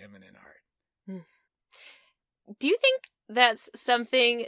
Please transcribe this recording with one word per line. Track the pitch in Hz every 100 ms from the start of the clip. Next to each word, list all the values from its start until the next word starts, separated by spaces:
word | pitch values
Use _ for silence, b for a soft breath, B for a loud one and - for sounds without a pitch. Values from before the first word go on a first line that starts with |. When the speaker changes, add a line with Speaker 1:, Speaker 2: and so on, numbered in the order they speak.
Speaker 1:
Eminem | 104 101 95 -
art. | - _ _ _ _ _ -
Speaker 2:
Hmm. | 190 165 _ _ _ _ B B B B B _ _ _ 208
Do | 269
you | 427
think | 539 523 - _ _
that's | 220 247 220 -
something | - - 240 233 262 240 240